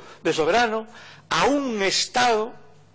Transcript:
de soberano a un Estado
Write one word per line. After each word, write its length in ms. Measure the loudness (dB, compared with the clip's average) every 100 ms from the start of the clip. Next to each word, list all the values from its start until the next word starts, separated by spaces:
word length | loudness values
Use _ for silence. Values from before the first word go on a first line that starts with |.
| -8 -6
de 100 | -2
soberano 540 | 0 2 2 2 -2 -8 -16 -20 -20 -6
a 160 | 0 2
un 360 | 2 -2 -2
Estado 680 | -2 0 -2 0 2 2 -2 -8 -20 -20 -20